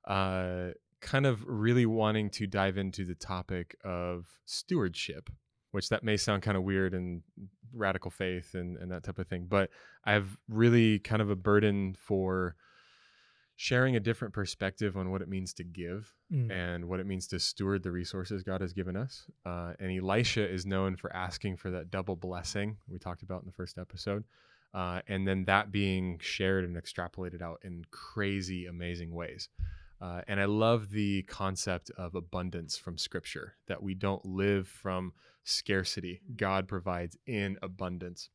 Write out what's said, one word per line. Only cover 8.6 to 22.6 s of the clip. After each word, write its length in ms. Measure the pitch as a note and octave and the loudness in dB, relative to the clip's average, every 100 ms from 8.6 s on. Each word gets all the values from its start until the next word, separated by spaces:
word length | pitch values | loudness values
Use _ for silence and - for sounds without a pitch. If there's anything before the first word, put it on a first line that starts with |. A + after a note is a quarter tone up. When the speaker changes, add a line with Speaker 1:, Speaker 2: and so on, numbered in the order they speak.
| F2 F2+ | -6 -6
Speaker 1:
and 120 | F2+ | -6
that 120 | F2+ | -6
type 160 | F2 F#2 | -6 -6
of 80 | F2+ | -4
thing, 180 | F2+ | -4
but 240 | F2 G2+ F#2+ - - - | 2 4 4 -2 -20 -8
I've 360 | G#2+ G#2 F#2+ G2+ - | 2 2 2 -10 -4
really 480 | A2 A#2+ A#2+ A2+ G#2 | 6 8 10 8 6
kind 240 | - A2 | 2 2
of 80 | G#2 | 2
a 60 | |
burden 580 | F#2+ G2 G#2 G#2 G2+ F#2+ | 2 6 8 8 4 0
for 640 | F#2+ - G2 F#2 F#2 F2+ E2 _ - _ _ _ _ _ _ _ | -4 0 0 2 2 0 -4 _ -20 _ _ _ _ _ _ _
sharing 400 | - - B2 C3 | -8 2 4 6
a 40 | A#2+ | 4
different 340 | G2+ A2+ A2 | 2 0 -2
perspective 640 | G#2 G2 - F#2+ - G#2 F#2+ | -2 -4 0 -2 0 0 0
on 140 | F#2 | -2
what 100 | F#2+ | -2
it 80 | F2+ | -2
means 240 | F#2+ F#2 | -4 -4
to 100 | - | -8
give 520 | F2 E2+ E2+ F#2+ A2 _ _ | -10 -8 -6 -8 -10 _ _
Speaker 2:
Mm. 180 | D3+ A#2 | 0 0
Speaker 1:
and 340 | F#2 F2 F2 | 0 -2 -2
what 140 | E2+ F#2 | -2 -2
it 60 | |
means 220 | G2 F#2 - | -2 -4 -4
to 120 | F2+ | -2
steward 440 | - - G2 G2 | -2 0 0 0
the 80 | F#2 | 0
resources 500 | F2+ F2 G2 F#2 G2+ | -4 -4 -6 -4 -6
God 200 | F#2+ F#2 | -2 -2
has 120 | F#2 | -2
given 220 | F2+ F2+ F#2 | -2 -4 -2
us. 320 | C3 - - _ | -4 -8 -18 _
Uh, 280 | F2+ F2 F2 E2 | -8 -6 -6 -6
and 120 | F#2 | -2
Elisha 540 | F#2 F#2 G#2 A#2 A2+ G2+ | 0 4 4 4 4 2
is 160 | F#2 | 0
known 300 | F#2+ F#2+ F#2+ | 0 2 2
for 200 | F#2 - | 0 -6
asking 420 | F2+ F2+ - G#2 F2+ | -4 -6 -4 -4 -4
for 120 | F#2+ | -4
that 220 | F2+ E2+ | -6 -4
double 240 | F#2+ F#2 | -4 -2
blessing 640 | F2 F2+ F2 - G2+ | -4 -4 -6 -4 -2